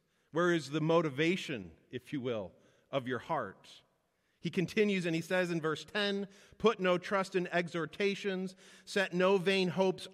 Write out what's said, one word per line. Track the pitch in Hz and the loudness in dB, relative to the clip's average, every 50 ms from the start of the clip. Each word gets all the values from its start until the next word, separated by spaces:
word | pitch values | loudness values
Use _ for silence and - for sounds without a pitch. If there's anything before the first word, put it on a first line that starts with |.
| _ _ _ _ _ _ | _ _ _ _ _ _
Where | - 156 175 180 175 | 0 2 4 4 4
is | 165 131 131 | 2 0 -2
the | 143 156 | -2 0
motivation, | 151 160 165 170 165 156 131 131 160 165 190 185 - - 147 110 92 82 78 - _ _ | 2 4 4 4 4 2 0 0 2 2 2 0 -2 -6 -6 -8 -8 -10 -16 -20 _ _
if | 131 120 - - | -10 -10 -8 -6
you | - 139 | -8 -6
will, | 117 127 117 107 95 85 - - _ _ _ _ _ _ | -4 -4 -4 -4 -6 -8 -12 -20 _ _ _ _ _ _
of | - 139 120 123 | -6 -4 -4 -2
your | 127 113 | -4 -6
heart? | - - 165 143 113 95 - - - - - - _ _ _ _ _ _ _ _ _ _ _ _ | -4 -4 -4 -4 -4 -6 -10 -14 -20 -20 -20 -20 _ _ _ _ _ _ _ _ _ _ _ _
He | - 170 | -8 -4
continues | - 196 170 165 - 220 208 208 196 185 170 | -2 -2 -2 0 2 2 2 2 2 0 0
and | 175 165 | 0 -2
he | 165 | -2
says | 165 160 185 185 180 175 | -2 0 0 0 0 0
in | 170 165 | -2 -2
verse | 147 160 151 - - | -2 -2 -4 -4 -8
ten, | - - 214 202 202 196 196 202 196 - - - - - - | -6 -4 -2 -2 -2 -2 -4 -6 -8 -12 -20 -20 -20 -10 0
"Put | - 220 233 - | 2 2 2 2
no | 185 185 180 175 | 2 2 2 2
trust | 175 - 214 190 185 - - | 0 0 0 0 0 0 0
in | 185 175 - | -2 -2 0
exhortations, | 156 175 180 165 - 170 160 147 - - 208 202 196 190 - 202 190 185 185 185 185 - - - - - - | 0 -2 -2 -2 -4 -4 -6 -6 -4 -2 0 0 0 -2 -4 -4 -4 -4 -6 -8 -10 -14 -20 -20 -20 -20 -16
set | - - 202 190 - 170 | -4 -2 0 0 0 2
no | 180 185 190 202 196 | 4 6 6 6 4
vain | 165 196 190 190 185 175 | 4 4 4 4 2 2
hopes | 139 180 190 190 180 - - - | 2 2 2 2 2 -2 -6 -8